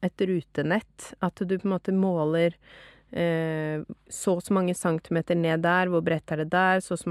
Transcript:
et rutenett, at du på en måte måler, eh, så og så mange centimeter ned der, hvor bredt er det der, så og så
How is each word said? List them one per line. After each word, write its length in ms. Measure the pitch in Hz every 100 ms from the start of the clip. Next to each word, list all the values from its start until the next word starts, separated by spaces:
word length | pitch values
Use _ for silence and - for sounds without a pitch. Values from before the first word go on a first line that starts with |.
et 140 | 180 -
rutenett, 960 | 190 180 - - 147 196 - - - -
at 120 | 180 -
du 220 | 185 190
på 60 |
en 60 | 196 185
måte 140 | -
måler, 600 | 190 190 170 151 165 170 - - - - - _
eh, 720 | - 170 165 160 156 156 156 - - _
så 280 | - - 180
og 60 |
så 100 | - 190
mange 180 | 180 180
centimeter 600 | 180 160 - 165 - 170
ned 260 | 165 160
der, 240 | 170 180 185
hvor 100 | 175
bredt 260 | 165 160 -
er 100 | 156
det 80 | 156
der, 280 | 180 185 185
så 120 | -
og 60 | 175
så 40 | -